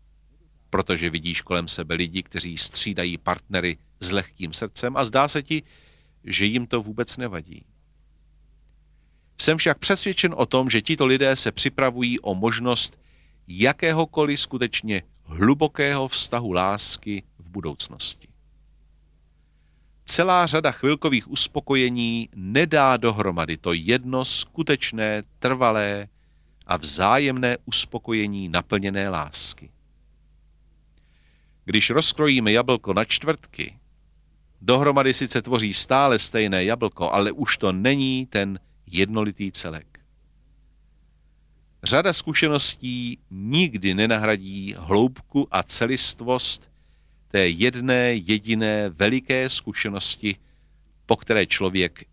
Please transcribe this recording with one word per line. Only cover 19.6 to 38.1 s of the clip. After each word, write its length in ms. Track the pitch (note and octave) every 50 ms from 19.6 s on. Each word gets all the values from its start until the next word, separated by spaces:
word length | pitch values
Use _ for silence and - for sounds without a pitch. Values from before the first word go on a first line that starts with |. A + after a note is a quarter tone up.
| _ _ _ _ _ _ _ _ _
Celá 420 | - - - E3+ F#3 F3+ F3+ F3
řada 240 | D#3+ C#3+ D#3+ D#3 C#3+
chvilkových 600 | - - - C#3 D3+ D3 - D#3 C3+ A#2 - -
uspokojení 960 | C3+ - - - - - - - C#3 C3 B2+ B2 B2 B2 A#2 A#2 A#2 A#2 A2+ - -
nedá 640 | G2+ F#2 F#2+ A2 C3+ F3 D3+ D#3 D3+ C#3 C3 B2+
dohromady 600 | A#2 A2+ A#2 G#2+ G#2+ G#2 G2 F2 E2+ E2 E2 E2
to 160 | - - F2 E2+
jedno 520 | E2+ D#2+ F#2 A#2+ B2+ B2 B2+ C3 B2+ B2+
skutečné, 960 | - - - - - _ E3 D#3+ - C#3+ - - - - A2+ A2 G#2+ G#2+ G#2+ G#2 - _ _
trvalé 680 | - B2+ C3 B2+ B2+ A#2 A2 G#2+ G#2 G2+ G2+ G2+ G2+ G2+ _ _ _ _ _ _ _ _ _ _ _
a 120 | - F2+
vzájemné 800 | E2 - - - - F#2 G2+ A#2+ C#3 D3 C#3 C3 B2+ B2+ A#2+ B2 - _
uspokojení 840 | - - - - - - A#2 - - A2+ A2 G#2 G#2 G2+ G2 F#2+ F2
naplněné 600 | D#2+ F2 E2+ - G#2+ G2+ G2 G2 G2 G2 G2 G2+
lásky. 640 | F#2 D#2+ D2 D2 - - - - - - - - - _ _ _ _ _ _ _ _ _ _ _ _ _ _ _ _ _ _ _ _ _ _ _ _ _ _ _ _ _ _ _ _ _ _ _ _ _ _
Když 240 | G2 G2 G#2+ - -
rozkrojíme 640 | A#2+ D#3 D#3+ - - - D3+ D3 C3+ B2+ A2+ G#2+
jablko 420 | G#2+ A#2 A#2+ C3 B2 A2+ - G2+ F#2
na 120 | G2+ A2+
čtvrtky, 720 | - - - - D#3 D#3+ - - - - - D2+ - - - _ _ _ _ _ _ _ _ _ _ _ _ _ _ _ -
dohromady 520 | F#2+ F#2 B2 C3+ C#3+ D3 C#3 C#3 C3 C3+ C3
sice 280 | - C#3 A#2+ - B2
tvoří 320 | G#2 A#2+ B2+ A2+ A2 G#2 F#2
stále 460 | - - - C3 C3+ C#3+ C#3 A#2+ G#2+
stejné 440 | - - - A2+ G#2+ G2+ F#2+ F#2 F#2
jablko, 480 | G2+ A#2 A#2+ A#2 G2+ - - F2 C#2+
ale 200 | A1+ G2 G2+ G#2
už 260 | - - C#3 - -
to 140 | - - G2
není 540 | F#2 F#2 G#2 B2+ C#3 C#3+ C3+ C3